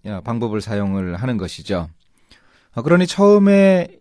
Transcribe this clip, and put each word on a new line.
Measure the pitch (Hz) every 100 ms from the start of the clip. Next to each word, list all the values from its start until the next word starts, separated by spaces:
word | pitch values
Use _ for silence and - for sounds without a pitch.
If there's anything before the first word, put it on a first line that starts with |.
| -
어, | 98
방법을 | 117 117 113 107
사용을 | 101 104 98 98 92 87
하는 | 127 113
것이죠. | 87 - 80 95 82 - _ _ _ _ _ _ _
어, | -
그러니 | 127 175 180
처음에 | - 202 208 196 196 196 185 - -